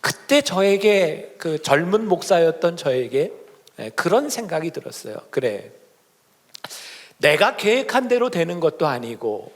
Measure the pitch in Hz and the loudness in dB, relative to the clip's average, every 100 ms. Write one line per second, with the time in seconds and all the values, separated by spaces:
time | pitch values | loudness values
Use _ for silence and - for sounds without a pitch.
0 | - - - 285 277 185 196 196 208 202 | -4 -6 2 2 2 0 2 4 4 4
1 | 170 151 - - 165 156 - 143 170 208 | 2 -2 -12 -10 -6 -4 2 2 4 0
2 | 220 175 - 180 165 165 175 170 147 127 | 2 -2 2 4 4 2 -2 -2 -2 -2
3 | 120 131 160 - - - _ - 110 - | 0 0 -2 -4 -20 -20 _ -14 -10 -4
4 | 170 208 294 247 214 160 165 160 - - | 2 2 0 -6 -4 -4 -6 -10 -14 -14
5 | - 107 - - 123 101 - - _ _ | -14 -14 -6 -4 -2 -4 -12 -20 _ _
6 | _ _ _ _ _ - - - - - | _ _ _ _ _ -20 -18 -18 -18 -20
7 | - _ 147 151 208 - 202 240 262 254 | -20 _ 2 4 2 2 0 0 2 0
8 | 247 247 247 180 165 175 165 - 156 127 | 2 2 2 0 -2 0 -2 0 -2 -2
9 | 117 113 117 104 - | -6 -6 -6 -6 -10